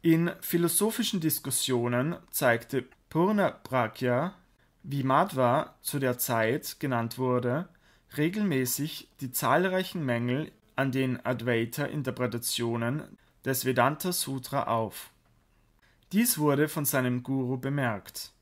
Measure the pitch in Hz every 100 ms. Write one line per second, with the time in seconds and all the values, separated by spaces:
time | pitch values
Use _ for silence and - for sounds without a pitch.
0 | 165 165 170 - - 170 170 - 208 220
1 | 220 190 160 - - - - 123 120 123
2 | 139 170 - - 135 113 - 135 127 _
3 | _ 156 180 214 180 - - 131 113 -
4 | 127 123 175 - _ _ _ _ - 139
5 | 131 135 196 139 123 139 - - - 147
6 | 135 123 - 117 110 143 - - 143 120
7 | 117 123 127 123 120 135 180 _ _ _
8 | _ - 156 202 208 135 127 - 151 -
9 | - _ 131 - 127 143 185 185 185 180
10 | 139 117 120 127 156 _ _ - 135 131
11 | 131 123 - 135 117 117 117 135 143 151
12 | 131 123 123 120 - - 117 117 117 147
13 | - - _ _ 131 131 127 127 123 151
14 | 185 175 - 135 123 139 - 113 110 -
15 | - _ _ _ _ _ _ _ _ _
16 | _ 196 240 - 151 139 151 - 143 139
17 | 127 123 123 135 123 127 127 143 127 104
18 | - - - _